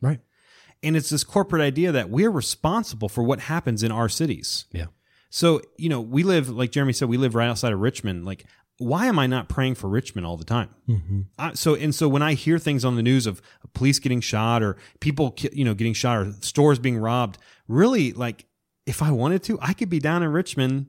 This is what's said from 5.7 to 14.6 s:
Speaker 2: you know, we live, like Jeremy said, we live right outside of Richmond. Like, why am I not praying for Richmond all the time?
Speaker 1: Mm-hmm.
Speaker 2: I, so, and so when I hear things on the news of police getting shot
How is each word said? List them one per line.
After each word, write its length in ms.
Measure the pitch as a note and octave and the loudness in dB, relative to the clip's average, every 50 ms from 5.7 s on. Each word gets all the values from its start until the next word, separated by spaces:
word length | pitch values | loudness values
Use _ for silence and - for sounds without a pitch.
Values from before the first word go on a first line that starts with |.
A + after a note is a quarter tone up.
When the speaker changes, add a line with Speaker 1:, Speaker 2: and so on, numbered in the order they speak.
| _ - | _ -4
Speaker 2:
you 100 | D#3 E3 | -2 -2
know, 120 | D3+ B2 | -2 -2
we 220 | A2+ A2 B2 C#3 F3 | -4 0 0 2 4
live, 260 | G3 F#3 E3 C3+ B2 | 4 4 2 2 0
like 220 | A#2+ A2+ B2+ A#2+ | -2 -4 -4 -2
Jeremy 200 | - C#3+ C#3+ C3+ A#2+ | 0 0 0 0 0
said, 140 | - C#3 A#2+ | 0 0 0
we 100 | A#2 B2 | 2 2
live 180 | C3+ B2+ A2+ | 0 2 2
right 120 | A#2 A#2 A#2+ | 0 0 0
outside 240 | A#2+ G2+ - A#2+ G#2+ | 0 -2 -2 -2 0
of 60 | F#2+ | 0
Richmond. 460 | G2+ B2+ C#3 - - G#2+ F#2 F2 E2+ | 0 0 -2 -2 -4 -6 -6 -6 -8
Like, 200 | F#2 G2 - - - _ _ _ _ _ _ | -10 -10 -12 -14 -20 _ _ _ _ _ _
why 260 | B2+ A#2 C#3 F3 A3+ | -4 -2 0 0 2
am 120 | C4 A3+ D#3+ | 2 2 2
I 80 | C3 B2+ | 2 2
not 200 | B2+ B2+ - - | 0 -2 -4 -4
praying 260 | - - C3 C3 B2+ | -2 -2 0 0 -2
for 120 | - - G2 | -4 -4 -2
Richmond 380 | G2 A2 - - - G2 F2 E2+ | -2 -2 -2 -4 -8 -8 -8 -6
all 80 | E2+ | -8
the 80 | D#2+ D#2+ | -10 -6
time? 260 | - A2+ A#2+ A2 - - _ _ - | -2 -2 -2 -2 -4 -8 _ _ 0
Speaker 1:
Mm-hmm. 320 | A#2 G2+ D#2+ F2 G2 G2 G2 G2 _ - | 0 0 0 -2 -4 -4 -4 -6 _ -8
Speaker 2:
I, 140 | C#3 E3 - | -8 -8 -6
so, 200 | - - E3 D3+ | -2 0 2 2
and 200 | - C#3+ D#3 C#3 | 2 0 -2 -2
so 140 | - D#3+ D3 | 0 2 2
when 120 | C3+ C#3+ | 2 2
I 120 | D3 D#3 D#3 | 2 2 0
hear 260 | C3+ - D3+ E3 E3 | 0 0 0 0 2
things 240 | - D#3 C#3+ C3 A#2 | 0 0 0 0 0
on 140 | B2+ B2 A#2+ | 0 0 2
the 40 | |
news 240 | A2+ A#2+ C3 C3+ A2+ | 4 4 4 4 2
of 160 | A2 F#2+ - - - - _ - - _ | 0 -4 -6 -12 -20 -20 _ -20 -16 _
police 240 | - B2+ C#3 C#3 - | 0 2 2 2 2
getting 200 | - C3+ B2 B2 | 0 0 -2 0
shot 420 | A#2 - - G#2+ A2 A2+ A#2+ A#2 | -2 -2 0 0 2 2 2 2